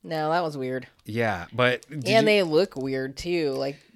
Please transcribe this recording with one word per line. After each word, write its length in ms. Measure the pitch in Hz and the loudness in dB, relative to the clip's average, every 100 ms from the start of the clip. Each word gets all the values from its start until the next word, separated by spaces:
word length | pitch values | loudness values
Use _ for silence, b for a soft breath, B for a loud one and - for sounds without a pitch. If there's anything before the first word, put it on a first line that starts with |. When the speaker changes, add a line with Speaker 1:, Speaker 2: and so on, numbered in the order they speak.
Speaker 1:
No, 260 | 175 160 156 | -6 -4 0
that 100 | 170 | 0
was 160 | 170 147 | -2 -4
weird. 300 | 127 127 123 _ - | -4 -6 -8 _ -8
Speaker 2:
Yeah, 420 | 110 113 95 85 | -2 0 -2 -6
but 360 | 113 123 123 - | 0 2 0 -6
did 180 | 151 135 | -8 2
Speaker 1:
And 140 | 220 | 4
Speaker 2:
you 20 | 214 | 6
Speaker 1:
they 180 | 208 | 4
look 340 | 175 156 196 - | 4 2 2 -2
weird, 400 | 135 135 131 135 | -4 -2 -4 -6
too, 340 | 175 175 151 | -4 -2 0
like 260 | 135 139 143 _ | -2 -4 -6 _